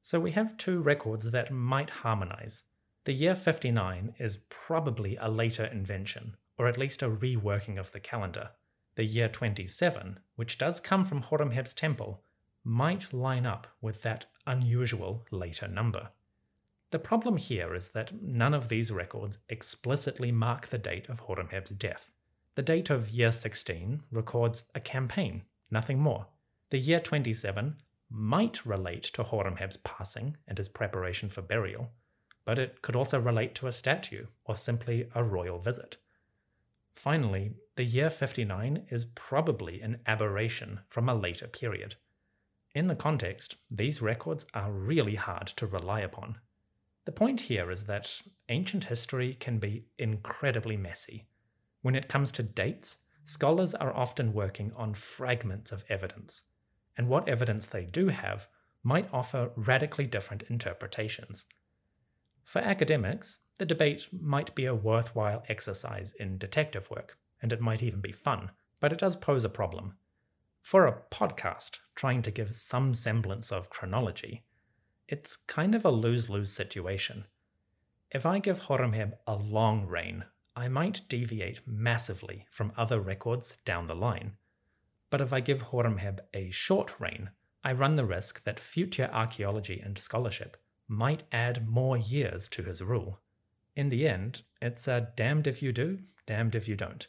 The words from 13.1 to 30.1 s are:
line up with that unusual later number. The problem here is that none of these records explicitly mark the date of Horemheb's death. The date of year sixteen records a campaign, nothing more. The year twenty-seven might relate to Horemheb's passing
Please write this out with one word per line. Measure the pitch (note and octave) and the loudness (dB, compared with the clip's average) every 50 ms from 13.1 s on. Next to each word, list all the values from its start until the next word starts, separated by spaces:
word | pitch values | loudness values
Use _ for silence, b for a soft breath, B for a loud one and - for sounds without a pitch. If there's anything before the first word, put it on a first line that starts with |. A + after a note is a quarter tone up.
line | - B2+ B2+ C3 C3 B2+ A#2+ | -4 -2 0 0 2 2 2
up | A#2 G2+ - - - _ _ | 0 -2 -4 -8 -16 _ _
with | - A2 G#2 - | -6 -6 -6 -2
that | - A#2 A2 A2 - _ _ _ _ - | -2 -2 -2 -2 -6 _ _ _ _ -2
unusual | B2+ B2+ B2 A#2+ A#2 B2 B2+ A#2 A#2 G2 F2+ F2+ G#2 A#2 - - | 0 2 4 4 4 4 2 0 0 -2 -4 -4 -6 -6 -6 -6
later | - F#2 F2+ F2 D#2+ - G2+ G2+ | -6 -6 -6 -6 -6 -8 -8 -4
number. | F#2+ G2 A2+ A#2 F#2+ - - - _ _ _ _ _ _ _ _ _ _ _ _ _ _ _ _ | -2 0 0 0 0 -2 -6 -8 _ _ _ _ _ _ _ _ _ _ _ _ _ _ _ _
The | - D#3+ | -4 -4
problem | - - A3 A3+ A3+ B3 G#3+ | 0 2 2 2 4 4 2
here | D#3 - - B2 F#2+ E2+ E2 | 2 2 0 -2 -2 -2 -2
is | F2 - F#2+ - | -4 -4 -6 -4
that | - A2 A2+ - F#3+ A3 | -4 -6 -6 -6 -8 -10
none | - - C3 A#2 A2+ C3+ | -6 -2 2 4 6 6
of | D3+ C#3+ A#2+ A2+ | 6 4 2 2
these | A2+ A2+ A#2 G#2+ | 0 0 2 0
records | G#2+ F2+ F2 - - A2+ G#2 G#2+ G2+ - _ _ | -2 -4 -4 -4 -6 -6 -6 -6 -8 -10 _ _
explicitly | A2+ A2+ - - - - - A#2+ C3+ D3 D#3 C#3+ - - B2+ A#2+ | -8 -6 -4 -4 -4 -4 -2 0 0 2 0 -2 -2 -2 0 2
mark | A#2 A2+ A2 A#2+ A#2+ C3+ - | 2 4 4 2 0 -2 -4
the | - - A#2 | -6 -6 -4
date | G#2+ F#2+ F2 F#2 - - | -4 -4 -6 -6 -6 -8
of | A#2+ A2+ | -10 -10
Horemheb's | - - F#2+ F#2 F2+ E2 - F#2+ F#2+ - | -6 -6 -4 -4 -4 -4 -6 -8 -6 -6
death. | G2+ G2 - G2+ - - - - _ _ _ _ _ _ _ _ _ | -8 -4 -4 -4 -4 -6 -12 -18 _ _ _ _ _ _ _ _ _
The | - | -2
date | C3+ D3 E3 E3 F#3 - | 2 4 2 2 4 2
of | D3 B2+ A2+ G#2 | 2 2 2 -2
year | A2 A#2+ A#2+ A#2 | 2 6 6 6
sixteen | A2+ - - A2 - - - - F#2 E2+ E2+ G2+ C3 D3+ - - | 6 4 0 -2 -4 -4 -4 -4 -4 -4 -2 -4 -4 -4 -6 -4
records | A#2 A2+ A2 - - A#2+ A#2 A#2 A#2 - - - _ | -4 -4 -4 0 2 2 2 4 2 0 -6 -4 _
a | - | -6
campaign, | - - - C3 C3 A#2+ - G3+ F#3 G#2 F2+ F#2+ - _ _ _ _ _ | -6 -4 -2 -2 -2 0 0 -2 -2 -2 -4 -6 -10 _ _ _ _ _
nothing | A2 A2 A2+ - C3+ C3 | -2 0 0 2 2 4
more. | D3+ D3+ A2 - G2+ - _ _ _ _ _ _ _ _ | 4 4 2 0 -4 -12 _ _ _ _ _ _ _ _
The | - C3+ | -2 0
year | B2+ C#3+ E3 E3+ | 4 4 4 4
twenty-seven | E3 - - D3 C3+ A#2 A2 - - G2+ F#2+ G#2 A2 D3 D3+ - - _ _ _ _ _ | 4 2 0 0 2 2 0 0 -2 -2 -2 0 -2 -2 -4 -6 -14 _ _ _ _ _
might | A2+ G#2+ G#2+ G#2+ B2+ F3 A3 A3+ - - - | -6 -2 0 2 4 4 4 2 0 -4 -4
relate | A#2 G#2 F#2+ F#2 F2 F2 - - | -2 -2 0 0 -2 -4 -6 -8
to | - - - | -8 -4 -4
Horemheb's | A2 - - G#2+ G2 F#2+ F2+ F2 F#2+ G2 - | -4 -2 0 0 0 0 -2 -4 -4 -6 -6
passing | - _ - - - G#2+ - | -6 _ -10 -8 -8 -8 -8